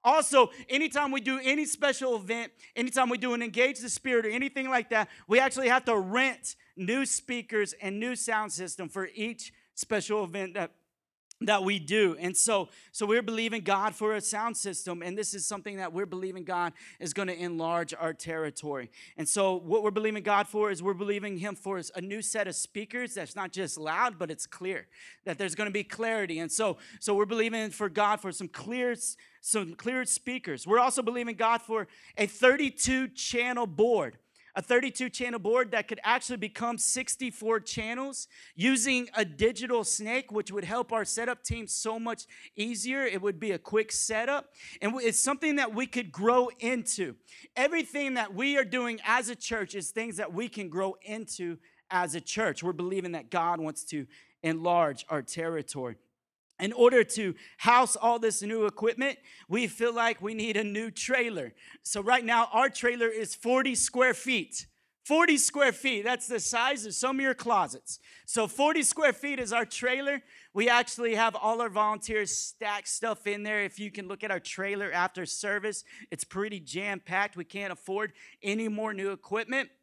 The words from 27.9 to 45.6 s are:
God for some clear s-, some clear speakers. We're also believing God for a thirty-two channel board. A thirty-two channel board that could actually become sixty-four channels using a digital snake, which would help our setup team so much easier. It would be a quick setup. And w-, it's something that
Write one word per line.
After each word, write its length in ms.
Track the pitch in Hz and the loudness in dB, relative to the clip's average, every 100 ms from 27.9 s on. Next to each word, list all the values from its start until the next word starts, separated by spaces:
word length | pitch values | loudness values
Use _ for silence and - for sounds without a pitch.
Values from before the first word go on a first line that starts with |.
God 280 | 170 208 214 | 2 2 2
for 140 | 190 | -2
some 160 | 170 180 | -8 -10
clear 440 | - 160 247 247 | -10 -8 -2 -2
s-, 260 | 240 - - - _ | -2 -6 -8 -18 _
some 300 | - 311 165 | 0 0 0
clear 320 | - 233 254 | -6 -4 -2
speakers. 640 | 247 - - 247 - 131 170 | 0 -2 -2 -6 -6 -8 2
We're 140 | 226 | 4
also 200 | 254 254 | 4 2
believing 340 | 226 247 240 | -2 -2 -6
God 280 | 208 226 233 | 0 2 2
for 260 | - 220 190 - - - | 0 -4 -4 -12 -14 -2
a 80 | 202 | -2
thirty-two 840 | - 254 277 277 - - 262 262 | 6 6 6 2 0 0 0 -2
channel 580 | - - 240 247 247 226 | -6 -4 -2 0 -2 -2
board. 520 | 151 226 220 135 - _ _ _ | 4 6 6 2 -8 _ _ _
A 60 | 185 | -8
thirty-two 480 | - 247 262 - 254 | 4 4 4 -2 -6
channel 300 | - 247 233 | -4 -4 -2
board 300 | 185 240 233 | 2 2 4
that 180 | 226 202 | 0 -2
could 100 | 220 | -4
actually 320 | 208 247 - 247 | 2 2 0 -4
become 400 | 208 - 233 233 | -6 -4 -4 0
sixty-four 840 | - 254 247 - 254 226 220 220 | -2 -2 -4 -4 -6 -4 0 0
channels 680 | 214 - 220 240 269 262 - - - | 0 -6 -6 -6 -6 -8 -12 -16 -20
using 540 | - 226 262 247 254 240 | 0 2 4 4 2 0
a 100 | 220 | -2
digital 580 | 190 143 220 233 240 240 | -2 2 0 0 -2 0
snake, 480 | 202 - 214 247 262 | 0 -2 -2 -4 -2
which 220 | 214 202 | -4 -4
would 120 | 196 | -6
help 280 | 175 233 247 | -4 -4 -2
our 140 | 226 196 | -2 -2
setup 360 | - 240 240 | -2 -2 -4
team 240 | - 240 214 | -6 -6 -4
so 320 | - 220 226 | -4 -4 -4
much 280 | 226 220 - - - | -6 -6 -10 -20 -16
easier. 520 | - 220 220 226 269 254 | -6 -4 -4 -2 0 0
It 160 | 190 | 0
would 180 | 202 170 | -2 -2
be 120 | 214 | -4
a 60 | 175 | -4
quick 340 | - 214 220 | 0 0 0
setup. 600 | - - 220 247 285 269 - - - | -2 -2 0 0 -2 -4 -20 -20 -4
And 100 | 202 | -4
w-, 160 | 254 226 | 0 0
it's 100 | - | 2
something 380 | 262 277 311 | 0 0 0
that 180 | 285 | 2